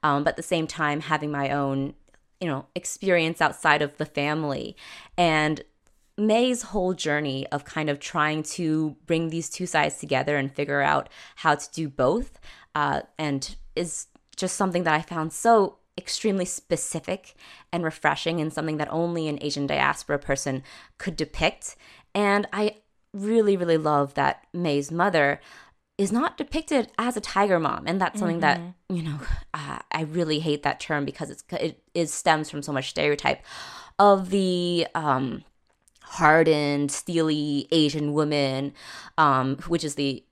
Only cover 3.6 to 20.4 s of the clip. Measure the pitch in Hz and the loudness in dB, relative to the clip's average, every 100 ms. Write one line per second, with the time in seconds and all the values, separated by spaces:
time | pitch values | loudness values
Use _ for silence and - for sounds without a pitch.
3.6 | 160 151 147 - 151 - 143 156 151 139 | 4 4 2 -2 -6 -2 -2 -2 -2 -6
4.6 | - - - - - - 175 156 151 156 | -8 -14 -20 -20 -12 2 4 4 2 -2
5.6 | - _ _ _ _ - 214 220 254 240 | -8 _ _ _ _ -2 2 4 4 0
6.6 | - 208 185 185 156 147 147 135 135 147 | -4 -2 0 0 0 -2 -2 -6 -4 -6
7.6 | - - 151 143 - 165 151 156 151 - | -6 -6 -4 -4 -4 0 0 0 -6 -4
8.6 | 165 156 156 - - 165 165 165 165 - | 0 0 0 -6 -2 -2 0 -4 -8 -8
9.6 | 180 160 151 - 147 131 135 147 139 139 | -2 0 0 -4 -2 0 2 0 -2 -4
10.6 | 143 143 143 147 - - - - 160 147 | -2 0 2 2 0 -14 -20 -2 0 0
11.6 | - - 156 135 131 196 269 - - - | -2 -8 -8 2 2 2 -2 -10 -20 -20
12.6 | - 151 147 143 - - 151 139 - - | -10 -2 0 -2 -6 -6 -4 -4 -6 -12
13.6 | - - 170 - - _ _ - 185 - | -8 -6 -6 -6 -12 _ _ -6 -4 0
14.6 | 190 175 170 156 165 170 160 - 233 233 | 0 0 2 0 0 -6 -6 0 6 6
15.6 | 95 - _ - - - 113 139 180 - | 6 -2 _ -16 -8 -2 0 0 -2 -6
16.6 | _ 170 - 165 - 190 - _ - - | _ -4 -2 -8 -6 -8 -8 _ -20 -20
17.6 | - 175 165 - 151 151 - 170 156 151 | -8 -4 -4 0 -2 0 -2 -2 -2 -4
18.6 | 156 156 151 160 170 170 156 147 147 143 | -4 -4 -2 -2 -2 -2 -4 -4 -6 -4
19.6 | 139 147 139 139 - 143 - 135 | -2 2 0 0 -2 -4 -2 -4